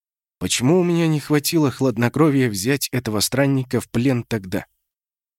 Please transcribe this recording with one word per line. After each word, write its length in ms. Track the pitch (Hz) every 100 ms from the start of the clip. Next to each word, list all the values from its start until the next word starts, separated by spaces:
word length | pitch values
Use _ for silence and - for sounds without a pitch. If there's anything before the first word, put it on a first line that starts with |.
| _ _ _ -
Почему 400 | 92 - 123 185
у 40 |
меня 240 | 175 170 165
не 140 | 151
хватило 500 | - 151 147 170 147
хладнокровия 800 | - 131 107 120 - 156 139 127
взять 400 | 101 104 139 -
этого 320 | 127 117 104
странника 580 | - 123 139 135 127 120
в 100 | -
плен 340 | 117 127 123
тогда? 420 | - 113 95 92 - _ _ _ _ _ _